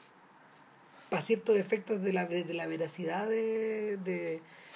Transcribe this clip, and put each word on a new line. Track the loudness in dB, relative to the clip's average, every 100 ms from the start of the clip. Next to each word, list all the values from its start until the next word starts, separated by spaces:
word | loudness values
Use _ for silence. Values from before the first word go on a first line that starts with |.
| -20 -20 -20 -20 -20 -20 -20 -20 -20 -20 -2
pa' | -2
ciertos | 2 2 6 4
efectos | 4 -2 0 0
de | 2
la, | 2 2
de, | 0
de | 0
la | -4 -2
veracidad | -2 -2 -2 -2 -2 0
de, | 2 2 0 0 -2 -2 -2
de, | -2 -2 -2 -4 -8 -20 -18